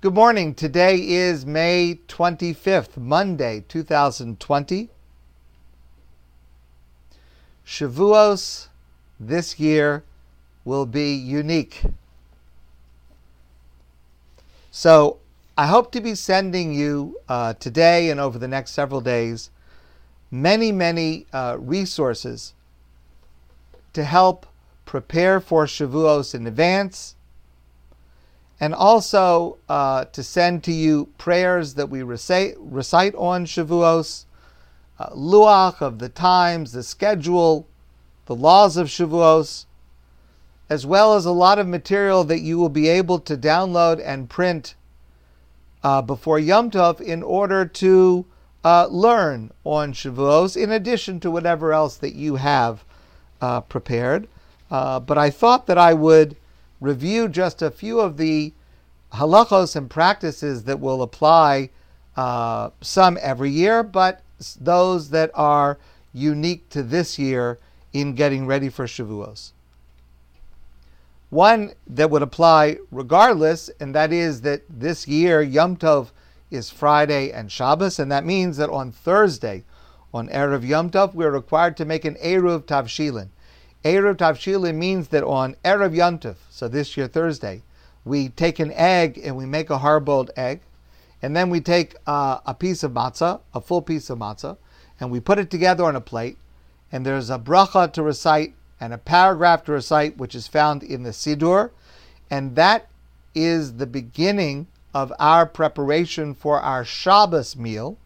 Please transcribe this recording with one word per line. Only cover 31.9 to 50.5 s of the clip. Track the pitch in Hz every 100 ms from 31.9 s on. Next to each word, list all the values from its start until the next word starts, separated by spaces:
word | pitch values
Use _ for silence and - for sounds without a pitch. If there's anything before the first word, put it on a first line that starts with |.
| 135
recite, | 127 120 - 180 190 -
recite | - 127 127 165 190 208
on | 180 180
Shavuos, | 170 - 156 170 170 165 156 - - - _ _ - - _ _
uh, | -
luach | 127 143 202 214 202 185 -
of | 143 113
the | 123
times, | - 180 180 175 170 147
the | 117
schedule, | 117 - 202 208 151 175 170 156 - _ _ _ _ _ _
the | 120
laws | 143 190 202 165
of | 160
Shavuos, | - 170 165 165 160 156 - - - - _ _ _ _ _ - _ _
as | 151 135
well | 190 214 208
as | 170
a |
lot | 175 180 208
of | 190
material | 175 - 196 202 190 160
that | 165
you | 156 170
will | 170
be | 143 156
able | 175 180 175
to | - 147
download | 147 165 190 175 170 165
and | - 139 123
print, | - 180 165 - - _ _ - _ _ _ _ - _ _
uh, | 143 135
before | 117 135 - 156
Yom | 156 196 240
Tov | 208 175 165
in | 160 165
order | - 185 202 190 180
to, | - 185 190 185 180 180 _ _ _
uh, | 165 170 175
learn | 175 220 233 170 131 110 -
on | - 151 147
Shavuos, | 127 135 123 139 151 185